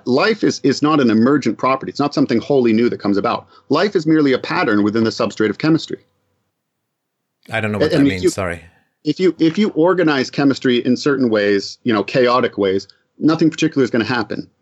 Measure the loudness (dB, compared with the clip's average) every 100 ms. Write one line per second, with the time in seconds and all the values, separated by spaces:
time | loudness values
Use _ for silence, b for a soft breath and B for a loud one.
0 | -2 0 0 0 -2 0 -2 0 2 2
1 | 4 4 4 2 0 -2 -2 -2 -4 -4
2 | -4 -2 0 0 0 2 4 2 2 0
3 | -2 0 -2 -4 b b -4 0 0 0
4 | 2 2 2 0 -2 -4 0 2 2 0
5 | 0 -2 -4 0 -2 0 0 0 -2 -12
6 | _ _ _ _ _ _ _ _ _ _
7 | _ _ _ _ -10 -6 -4 -2 0 2
8 | 0 0 -2 -2 -4 -8 -14 _ _ _
9 | -6 0 0 2 0 2 0 2 2 2
10 | 0 0 -2 0 0 0 0 0 0 0
11 | 0 0 0 0 2 0 -2 -8 -2 -2
12 | 0 0 2 2 0 -2 -2 -2 -6 b
13 | b -4 0 2 0 0 -2 0 0 0
14 | -2 -4 -4 -8 -12 _